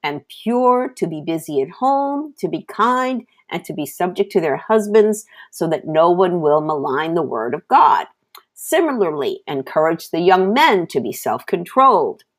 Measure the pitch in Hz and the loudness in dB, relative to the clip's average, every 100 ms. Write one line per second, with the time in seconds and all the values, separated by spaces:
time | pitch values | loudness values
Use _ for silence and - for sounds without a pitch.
0 | 147 147 _ - 214 247 254 247 254 - | -6 -8 _ -10 -4 0 2 2 -2 -6
1 | 170 160 151 165 156 143 135 180 254 277 | -6 -6 -6 -6 -4 -4 -4 -2 0 0
2 | 277 285 302 - 185 180 - - 226 247 | -2 -4 -8 -8 -6 -6 -10 -2 0 0
3 | 254 254 - _ _ 170 170 151 147 - | -2 -4 -8 _ _ -12 -10 -10 -8 -4
4 | 180 175 202 208 165 - - 220 208 214 | -6 -2 -2 0 0 -4 0 0 4 4
5 | 214 214 - - - - 165 156 - 156 | 4 2 -6 -20 -20 -6 -4 -4 -2 2
6 | 170 175 185 175 151 151 151 156 143 135 | 4 4 2 2 2 2 0 -4 -2 -4
7 | 160 165 143 120 113 147 _ - 208 - | -2 -2 -2 -4 -4 -6 _ 4 4 2
8 | 78 _ _ - _ _ - 320 330 254 | -2 _ _ -20 _ _ -4 0 0 0
9 | 180 151 131 - - 143 135 - 156 165 | -2 0 -4 -6 -8 -8 -4 0 0 0
10 | - 160 175 185 190 226 311 208 170 143 | -6 0 4 4 4 2 4 2 0 -4
11 | 113 - - 113 - 180 175 - 269 202 | -6 -6 -6 -6 -4 -6 -4 4 4 4
12 | 127 90 _ | 0 -4 _